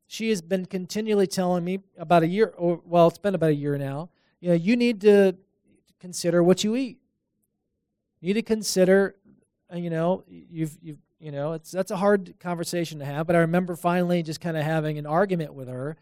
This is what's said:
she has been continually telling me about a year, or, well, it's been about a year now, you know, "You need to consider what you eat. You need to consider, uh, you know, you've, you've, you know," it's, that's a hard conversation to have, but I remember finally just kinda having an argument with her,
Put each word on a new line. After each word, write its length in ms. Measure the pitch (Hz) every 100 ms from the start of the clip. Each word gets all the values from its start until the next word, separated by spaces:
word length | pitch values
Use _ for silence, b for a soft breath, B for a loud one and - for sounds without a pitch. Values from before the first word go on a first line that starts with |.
| _
she 220 | - 220
has 120 | 214
been 240 | 165 190 180
continually 640 | 190 180 214 220 208 190
telling 360 | 190 180 180
me 160 | 170 190 - -
about 260 | 160 175
a 40 | 165
year, 260 | 190 220 -
or, 240 | 175 170 -
well, 220 | 175 170
it's 100 | -
been 180 | 202 185
about 160 | 160
a 40 | 147
year 220 | 143 143
now, 320 | 139 135 - _ _ _
you 100 | 175
know, 60 | 170
"You 200 | 170 240
need 260 | 240 220
to 340 | 208 202 196 185 _ _ _ _ _ _
consider 420 | 185 170 175 170
what 220 | 170 185
you 120 | 208 233
eat. 240 | 262 170 _ _ _ _ _ _ _ _ _ _ _ _
You 60 | 165
need 40 |
to 80 | 202
consider, 720 | 220 220 196 190 185 190 196 - _ _ _ _ _
uh, 60 | 175
you 120 | 170
know, 340 | 165 165 190 -
you've, 500 | 175 156 170 160 151
you've, 160 | 165 147 _ _
you 120 | 156
know," 220 | 139 147
it's, 160 | 165 -
that's 220 | 180 190
a 60 | 202
hard 360 | 202 208 180 -
conversation 600 | 180 170 165 175 165 156
to 60 | 139
have, 220 | 143 160
but 80 | 170
I 40 |
remember 360 | 165 175 185 175
finally 480 | 175 175 175 175
just 160 | 160 160
kinda 240 | 175 160
having 340 | 151 160 156 151
an 80 | 147
argument 480 | 156 202 180 151
with 140 | 139 123
her, 300 | 127 139 160